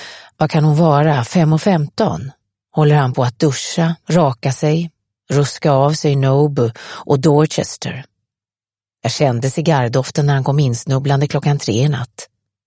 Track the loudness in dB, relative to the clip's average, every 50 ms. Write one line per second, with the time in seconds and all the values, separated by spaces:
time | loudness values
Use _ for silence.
0 | -18 -18 -20 -20 -20 -12 _ -2 -2 0 0 2 2 2 4 4 4 4 4 4
1 | 4 2 2 0 -2 0 0 2 2 4 2 2 2 2 2 0 0 -2 -2 -2
2 | -2 -2 -2 -6 -8 -12 -14 _ _ _ _ _ _ _ -2 2 2 4 4 4
3 | 2 0 0 0 -2 -2 0 0 0 0 0 -2 -6 -8 -4 -2 -2 -2 -2 -4
4 | _ 0 2 2 2 2 0 -2 -4 -4 -4 -2 -2 0 0 0 -2 -6 _ _
5 | _ _ _ _ _ -2 0 0 0 0 -2 -2 0 2 2 2 2 2 0 0
6 | -2 0 0 2 2 2 2 2 2 2 0 0 -2 -2 -4 -8 -16 -18 -18 -10
7 | -4 -2 0 2 2 2 4 4 2 0 0 -4 -6 -6 -6 -10 -10 -10 -10 -10
8 | -14 -18 _ _ _ _ _ _ _ _ _ _ _ _ _ _ _ _ _ _
9 | -6 -4 -2 0 0 0 0 0 -2 -4 -4 -2 0 0 2 2 2 0 0 -2
10 | -2 -2 -2 -2 0 2 2 0 0 0 0 2 2 0 0 -4 -4 -2 -2 -2
11 | 0 0 0 0 0 -2 -2 -2 0 0 -2 -2 -2 -2 0 0 0 0 0 -2
12 | -6 -10 _ -18 -20 -20 _ _ _ _ _ _ _